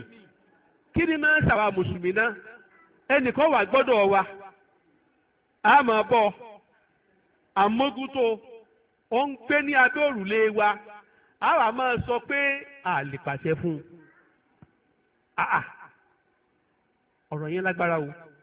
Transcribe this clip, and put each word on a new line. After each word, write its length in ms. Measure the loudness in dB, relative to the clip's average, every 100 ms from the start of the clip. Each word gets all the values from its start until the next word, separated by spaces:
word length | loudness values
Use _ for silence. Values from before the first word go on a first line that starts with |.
| -10 -20 -20 _ _ _ _ _ _ -2
Kí 100 | -2
ni 100 | 0
máa 220 | 2 2
ń 60 | 2
ṣàwa 240 | 2 0
Mùsùlùmí 400 | -2 -4 -4 -4
ná? 140 | -2 -2 -6 -16 -20 _ _ _ _ -2
Ẹnìkan 420 | 0 0 0 2
wà 120 | 2
gbọ́dọ̀ 460 | 2 2 2 2 4
wa. 120 | 2 0 -8 -20 -20 _ _ _ _ _ _ _ _ _ _
A 200 | 4 6
máa 200 | 4 0
bọ̀. 300 | 2 2 2 -2 -14 -20 _ _ _ _ _ _ _ _ _ -2
Àmójútó. 840 | 0 0 -2 -4 -8 -2 -2 -2 -10 -20 _ _ _ _ _
Ó 80 | -2
ń 160 | -2 -6
gbé 240 | -2 0
ní 120 | 2
abẹ́ 300 | 4 4 4
òrùlé 460 | 0 -2 -2 2 2
wa. 200 | 2 0 0 -8 -20 -20 _ _ _
A 160 | 0 2
wá 140 | 2
máa 240 | 0 -2 -2
sọ 180 | -4 -4
pé 200 | -4 -2 -2 -4 -10 -10
a 240 | -4 -4
lè 140 | -4 -8
pàṣẹ 360 | -8 -6 -4 -4
fún 180 | -4
un. 80 | -6 -12 -20 -20 _ _ _ _ _ _ _ _ _ _ _ _ -6
Ah, 120 | -2
ah. 140 | -2 -4 -14 -20 _ _ _ _ _ _ _ _ _ _ _ _ _ _
Ọ̀rọ̀ 180 | -12 -8
yẹn 120 | -4
lágbára 340 | -4 -2 -2 -2
o. 80 | -4 -12 -20 _